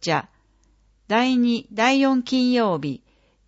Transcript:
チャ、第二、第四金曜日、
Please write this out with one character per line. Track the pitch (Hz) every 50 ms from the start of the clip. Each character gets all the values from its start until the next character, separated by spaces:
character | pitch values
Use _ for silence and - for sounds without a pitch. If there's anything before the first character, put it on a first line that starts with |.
チ | - 175
ャ、 | 160 143 - - _ _ _ _ _ _ _ _ _ _ _ _ _ _ _
第 | _ 202 226 247 254 262
二、 | 247 240 240 233 220 - - 208
第 | 208 220 254 269 269
四 | 277 269 269 254 247
金 | - 254 262 254 247
曜 | 247 240 226 208 175 151
日、 | 139 147 131 - - _ _ _ _ _ _ _ _